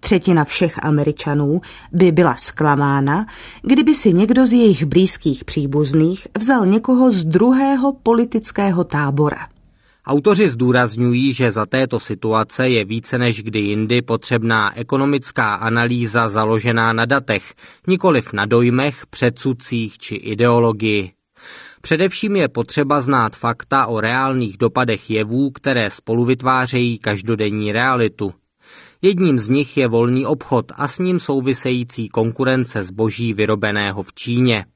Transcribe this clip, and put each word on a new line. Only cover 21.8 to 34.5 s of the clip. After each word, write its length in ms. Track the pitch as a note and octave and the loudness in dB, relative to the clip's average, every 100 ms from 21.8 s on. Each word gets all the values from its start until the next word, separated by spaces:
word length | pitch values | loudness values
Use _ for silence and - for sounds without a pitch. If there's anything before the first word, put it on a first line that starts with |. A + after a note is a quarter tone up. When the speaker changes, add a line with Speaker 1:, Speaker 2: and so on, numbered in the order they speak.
Speaker 2:
Především 560 | - D#3+ F#3+ F#3 G#3+ G3+ | -4 0 0 -2 -2 0
je 120 | C#3+ | -2
potřeba 520 | - A#2 - C#3 D3 | -2 -4 -2 0 0
znát 360 | B2+ C3+ A2 - | 2 0 0 -2
fakta 500 | A#2+ - - C#3 A#2 | -6 -6 -2 -2 0
o 140 | A2+ | -2
reálných 580 | G#2+ B2+ C3+ C3 A#2 F#2+ | -2 -2 -2 -2 -4 -2
dopadech 520 | - F2+ B2 G#2+ - | -2 0 -2 -2 -2
jevů, 400 | A2 G#2+ A#2+ C#3 | -4 -2 -2 -2
které 400 | B2+ - B2 G#2+ | -4 -4 -2 -2
spolu 340 | - - A#2 | -6 -4 0
vytvářejí 760 | A#2+ B2+ B2+ C3 B2+ B2+ A#2+ A2+ | 2 0 0 0 0 0 -2 -2
každodenní 720 | - G#2 G#2 A2+ G#2+ G#2+ G#2 | -4 -4 -4 -2 -2 -2 -4
realitu. 600 | G#2 B2+ B2+ A2+ - G2+ - _ _ _ - - _ | -2 0 2 0 -2 -8 -8 _ _ _ -20 -20 _
Jedním 360 | F#3 F#3 F3+ C3+ | 0 2 2 2
z 100 | G#2+ | 0
nich 280 | C3+ C#3+ - | 0 0 0
je 120 | B2+ | 0
volný 380 | A#2 A#2+ B2+ B2 | 2 2 0 -2
obchod 460 | C#3+ - B2+ - - | -4 -2 -2 -2 -6
a 120 | C#3+ | -6
s 100 | - | -4
ním 220 | F#3 F3+ | -2 -2
související 880 | - C#3 B2+ B2+ C3 B2+ A#2+ - A2 | -2 -2 -2 -2 -2 -4 -4 -8 -6
konkurence 760 | - A2+ A#2 C3 C3 B2 A2 | -2 -2 -2 -2 0 -2 -6
zboží 500 | F#2 F#2+ A2+ G2+ A#2 | -8 -4 -4 -2 -4
vyrobeného 680 | G#2 G#2+ G#2+ G#2+ G#2 G#2 G2 | -2 0 0 -2 -2 -4 -6
v 120 | F#2 | -10
Číně. 500 | - - A#2+ B2+ | -12 -4 0 2